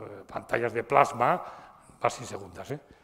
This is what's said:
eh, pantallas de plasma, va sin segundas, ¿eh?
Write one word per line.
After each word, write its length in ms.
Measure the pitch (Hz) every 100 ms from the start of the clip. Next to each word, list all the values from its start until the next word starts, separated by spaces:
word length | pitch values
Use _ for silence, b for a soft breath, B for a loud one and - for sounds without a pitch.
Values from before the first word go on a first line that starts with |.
eh, 220 | 110 101 -
pantallas 420 | 117 - 120 117
de 100 | 113
plasma, 580 | 113 139 139 120 127 - - B B B B -
va 80 | 117
sin 160 | - 120
segundas, 440 | - 98 85 95
¿eh? 100 | 147 - B